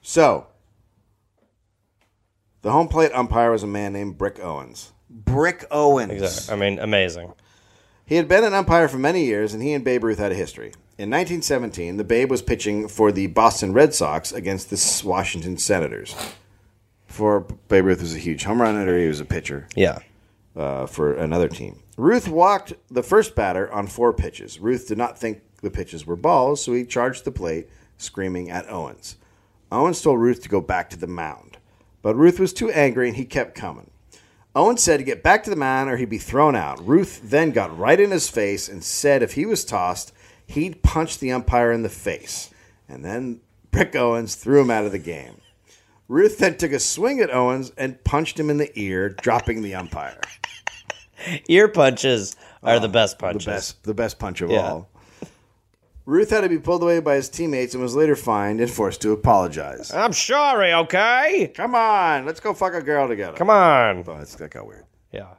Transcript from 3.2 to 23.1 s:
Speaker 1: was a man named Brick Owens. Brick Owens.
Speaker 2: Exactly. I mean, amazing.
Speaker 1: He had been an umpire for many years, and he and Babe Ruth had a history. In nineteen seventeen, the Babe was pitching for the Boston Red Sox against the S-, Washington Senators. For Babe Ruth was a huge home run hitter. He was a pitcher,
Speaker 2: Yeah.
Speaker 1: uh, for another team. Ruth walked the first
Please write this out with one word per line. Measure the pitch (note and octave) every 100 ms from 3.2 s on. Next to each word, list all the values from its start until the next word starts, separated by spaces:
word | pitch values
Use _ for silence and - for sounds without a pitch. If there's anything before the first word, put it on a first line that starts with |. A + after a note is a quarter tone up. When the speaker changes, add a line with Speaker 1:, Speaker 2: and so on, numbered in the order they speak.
| A#2+ A#2 A#2
Speaker 1:
was | A2+
a | G#2
man | G2+ G#2
named | G2+ G2+ D2
Brick | G2 -
Owens. | F2+ D2 B1+ - - _ _
Brick | A#2 G#2 C3 E3 F3 -
Owens. | D3 D3 C3+ G#2+
Speaker 2:
Exactly. | G2+ G2 - -
I | G#2 G2+
mean, | G2
amazing. | G#2+ G2+ F#2 E2+ F2 - _ _ _ _ _ _ -
Speaker 1:
He | D#3+
had | D#3
been | F#3
an | A3+
umpire | G3 F3+ E3+ D#3
for | C3
many | C#3 F3+ C#3
years, | G#2 G#2+ G#2+
and |
he | C3+
and | D3
Babe | B2+ B2
Ruth | A2+ G#2
had | G2+
a | F#2
history. | E2+ - G#1+ - _ -
In | G#2
nineteen | C#3+ F3 F3
seventeen, | D3+ C3+ A#2 F#2+ F2 G2
the |
Babe | F#2+ A#2 C3
was | B2+
pitching | - A2+ G#2 G#2 G#2+
for | - G#2+
the | F#2+ F#2+
Boston | F#2+ A2+ - G2+
Red | G2+ D3 -
Sox | D2+ D#2+ -
against | - F#2+ F#2+ -
the | F#2+
S-, | - -
Washington | G2+ F#2 F#2+ F2 E2+ F2+
Senators. | - F#2+ D2+ G#1 - - - - _ _ _ _ _ _ _
For | - G#2+ G#2
Babe | F2+ - _ G2 F#2+
Ruth | F2+
was | E2+ D#2+
a |
huge | F2 D2
home | F2 A#2
run | A2+ G#2+
hitter. | F#2+ F2
He | E2
was | D2
a | D2
pitcher, | E2+ - C#2+ D2 -
Speaker 2:
Yeah. | F2+ D#2+ - _ _ _ _ -
Speaker 1:
uh, | C#2+ C2+ C2
for | - D2
another | C#2+ D#2 E2 D#2+
team. | - G#1 G1+ _ -
Ruth | C#3 A#3+ F3+
walked | D#3+ F#3 G3+ - - _
the | B2
first | A#2+